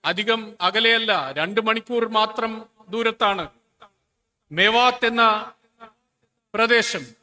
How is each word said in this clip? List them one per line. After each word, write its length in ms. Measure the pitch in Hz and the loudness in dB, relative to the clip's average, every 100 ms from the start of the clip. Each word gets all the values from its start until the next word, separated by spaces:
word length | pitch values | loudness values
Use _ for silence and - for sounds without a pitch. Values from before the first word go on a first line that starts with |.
| 156 | -2
അധികം 480 | 180 214 226 214 - | -4 -2 -2 -4 -4
അകലെയല്ല, 680 | 180 202 226 226 220 185 135 | -2 2 2 2 2 -2 -2
രണ്ട് 300 | 139 165 208 | -4 -2 -2
മണിക്കൂർ 460 | 220 226 220 240 226 | 0 -2 -2 -2 0
മാത്രം 580 | 220 220 220 226 220 220 _ - | 0 0 -2 -6 -8 -16 _ -10
ദൂരത്താണ് 600 | 214 226 226 214 196 156 _ _ _ - _ _ _ _ _ _ | -4 -4 0 -2 -2 -8 _ _ _ -20 _ _ _ _ _ _
മേവാത്ത് 540 | 151 202 226 247 240 233 | 0 2 4 2 2 -2
എന്ന 460 | 233 226 214 214 _ _ _ 226 _ _ _ _ _ _ | 2 2 2 -6 _ _ _ -20 _ _ _ _ _ _
പ്രദേശം. 540 | 208 226 233 - 180 123 - | -2 2 2 2 -6 -10 -20